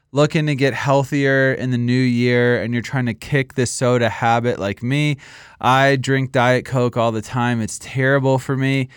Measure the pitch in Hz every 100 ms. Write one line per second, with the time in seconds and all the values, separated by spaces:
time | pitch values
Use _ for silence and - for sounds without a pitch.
0 | _ 135 151 165 151 135 135 - 143 139
1 | 131 143 139 135 131 - 127 120 120 127
2 | 127 120 123 123 123 117 113 120 - 135
3 | 117 - - 143 131 - 120 - 123 123
4 | 113 - 117 117 117 - 101 101 120 147
5 | 151 131 - - - - 120 131 139 139
6 | 135 135 131 127 123 127 - 135 120 120
7 | 117 110 - 123 120 117 107 - - 135
8 | 131 139 135 131 - 135 135 135 131